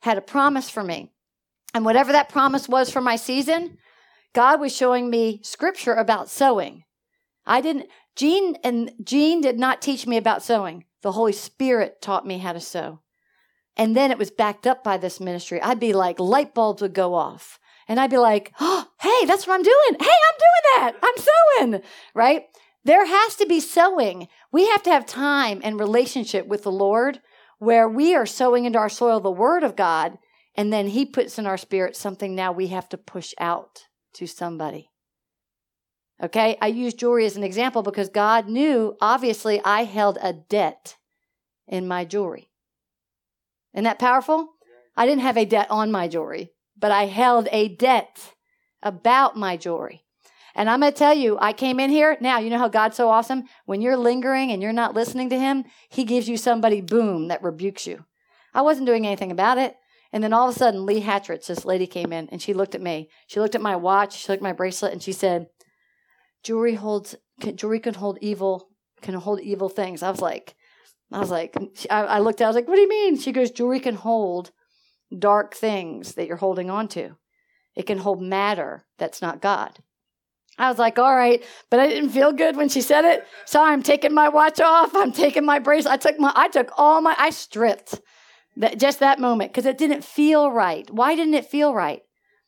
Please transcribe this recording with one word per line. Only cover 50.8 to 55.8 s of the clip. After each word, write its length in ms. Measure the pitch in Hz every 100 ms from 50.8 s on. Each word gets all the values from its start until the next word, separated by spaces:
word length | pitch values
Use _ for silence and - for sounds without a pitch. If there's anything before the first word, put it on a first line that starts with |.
gonna 100 | 285
tell 240 | 285 294
you, 240 | 302 233 208
I 120 | 208
came 260 | 214 262 254
in 120 | 269
here. 260 | 302 302 302
Now, 200 | 247 240
you 100 | 226
know 80 | 240
how 80 | 233
God's 300 | 214 220 220
so 120 | 233
awesome? 360 | 220 226 262 254 _ -
When 140 | 202
you're 160 | 240 262
lingering 540 | 240 254 254 262 262
and 100 | 196
you're 120 | 208
not 220 | 233 220
listening 340 | 214 233 247 254
to 80 | 254
him, 260 | 269 277 - _